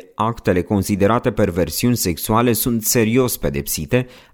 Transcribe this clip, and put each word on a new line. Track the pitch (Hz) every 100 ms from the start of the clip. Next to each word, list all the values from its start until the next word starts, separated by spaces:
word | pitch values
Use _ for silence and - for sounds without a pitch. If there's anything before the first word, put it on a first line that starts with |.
| -
actele | - 110 117 - 90
considerate | 85 104 92 98 101 120 120
perversiuni | 107 95 87 78 - 123 120
sexuale | 92 80 - 110 123
sunt | 110 131 117
serios | 107 123 110 123 123 -
pedepsite: | 71 69 - - 73 123 127 - -